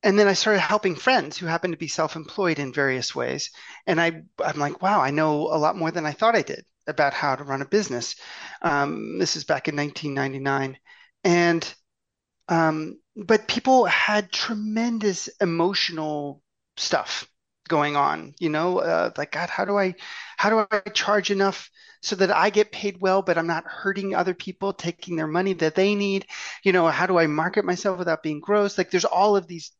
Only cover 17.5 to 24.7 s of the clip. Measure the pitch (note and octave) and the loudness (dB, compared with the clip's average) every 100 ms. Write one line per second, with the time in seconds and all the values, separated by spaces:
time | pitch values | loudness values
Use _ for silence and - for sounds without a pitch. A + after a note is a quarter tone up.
17.5 | _ - D#3+ D3 D3 C#3+ D#3 D#3+ C#3+ E3+ | _ -2 0 2 2 0 0 -6 -6 -2
18.5 | D3+ E3+ F3+ E3 E3 F3 - D3 - F3 | 0 0 0 0 2 0 -2 -6 -6 -6
19.5 | - G3 G3+ F#3+ F3+ - - - - G3 | -4 -2 0 0 -2 -14 -16 -16 -2 2
20.5 | A3 G#3 G#3 G3 - - G#3 F#3+ G3 G3 | 2 2 -2 -2 -4 2 2 2 2 2
21.5 | F#3+ - _ - - - G3 F#3+ - F#3+ | 0 -10 _ -20 -12 -8 0 2 4 4
22.5 | G#3 G#3 - G3+ F3+ F#3+ F#3+ F#3+ E3 E3 | 4 0 0 -6 -2 2 2 2 0 0
23.5 | E3 - - F#3+ G3 G3 F#3 F3+ F3+ - | -2 -4 -6 -4 -4 -2 0 0 -2 -8
24.5 | F#3 G3 | -6 -6